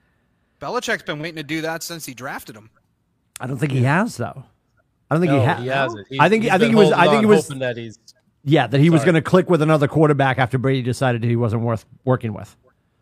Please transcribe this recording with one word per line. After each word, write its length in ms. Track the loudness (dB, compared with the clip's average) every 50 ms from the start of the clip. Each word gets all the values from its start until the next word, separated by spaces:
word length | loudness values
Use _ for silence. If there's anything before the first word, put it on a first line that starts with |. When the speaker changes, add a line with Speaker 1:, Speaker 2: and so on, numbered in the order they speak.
| _ _ _ _ _ _ _ _ _ _ _ _
Speaker 1:
Belichick's 400 | -12 -8 -8 -8 -6 -4 -6 -6 -6
been 160 | -8 -10 -8
waiting 180 | -8 -10 -10 -12
to 60 | -10
do 180 | -8 -8 -6
that 200 | -6 -6 -8 -8
since 240 | -10 -12 -12 -12 -14
he 80 | -14 -14
drafted 420 | -14 -12 -12 -12 -12 -14 -16 -20
him. 140 | -20 -20 -20 _ _ _ _ _ _ _ _ _ _ _ _ _ -12
Speaker 2:
I 80 | -10 -8
don't 100 | -6 -4
think 140 | -4 -2
he 100 | 0 0 2
has, 320 | 2 2 0 0 -2 -4
though. 280 | -8 -10 -10 -10 -14 -20 -20 _ _ _ _ _ _ _ _ _ _ _ _
I 60 | -2
don't 60 | 0
think 120 | 0 2 2
Speaker 3:
No, 60 | 2
Speaker 2:
he 60 | 2
ha- 100 | 2 0 -2
Speaker 3:
he 60 | -4 -4
hasn't. 400 | -2 -2 -2 -2 -4 -10 -14 -12
He's, 100 | 0 2
Speaker 2:
I 100 | 2 4
think, 140 | 4 2 0
Speaker 3:
he's 80 | 0 0
Speaker 2:
I 40 | 2
think 100 | 2 4
Speaker 3:
been 0 |
Speaker 2:
he 60 | 6
was, 100 | 6 6 6 6
Speaker 3:
holding 60 | 4
Speaker 2:
I 120 | 4 4
think 80 | 4 4
he 40 | 4
Speaker 3:
on, 40 | 4
Speaker 2:
was, 160 | 4 4 4 0
Speaker 3:
hoping 120 | -8 -8
that 160 | -6 -6 -6 -8
he's 220 | -12 -14 -16 -18 _ -20 _ _ _ _ _ _ _
Speaker 2:
yeah, 240 | 2 2 2 2 2
that 120 | 2 4
he 100 | 4 4
was 100 | 4 4
Speaker 3:
Sorry. 120 | 4 4 2
Speaker 2:
gonna 80 | 2 2
click 260 | 4 2 2 4 4
with 140 | 2 2 2
another 240 | 2 2 2 0 0
quarterback 500 | 2 2 2 2 4 2 2 0 2 0
after 220 | -2 -2 -2 -2
Brady 240 | -2 0 -2 -2 -2
decided 400 | -4 -4 -2 -2 -2 -2 0 -2
he 120 | -2 0
wasn't 280 | 0 0 -2 -2 -2 -2
worth 220 | -2 -4 -6 -6 _ -20 _ _
working 300 | -2 -2 -2 -2 -6 -10
with. 220 | -10 -14 -18 -20 _ _ _ _ _ _ _ _ _